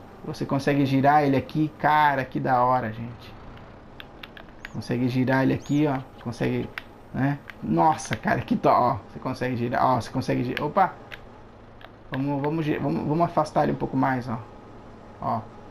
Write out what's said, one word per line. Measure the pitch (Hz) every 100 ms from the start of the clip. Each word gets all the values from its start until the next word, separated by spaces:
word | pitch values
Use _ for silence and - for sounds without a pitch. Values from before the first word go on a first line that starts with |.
| - - -
Você | 156 139
consegue | - - 143 135
girar | 135 135 151
ele | 143 131
aqui. | - 156 156 -
Cara, | - 151 147 139
que | 135 147
da | 139 123
hora, | 123 127 117
gente. | 113 117 117 - - - - - - - - - - - - - - -
Consegue | 113 107 123 127
girar | 127 127 131
ele | 131
aqui, | 135 - 147 151
ó. | 131 131 -
Consegue, | 123 113 131 123 117 - - - -
né? | - 135 143 - -
Nossa, | - 165 160 156 - -
cara, | - -
que | - -
to-, | 147
ó. | 123 123 120 -
Você | -
consegue | 131 127 127 123
girar, | 120 -
ó. | - 127
Você | -
consegue | 131 - 131
gi-, | 123 -
opa. | 147 190 180 - - - - - - - - - - - -
Vamos, | 131 139 143
vamos | 147 160 151
gi-, | -
vamos, | 143 160 -
vamos | 151
afastar | 170 165 151 -
ele | 147
um | 139
pouco | 139 135
mais, | 135 131 120
ó. | 117 107 - - - - - - -
Ó. | - 113 110 - -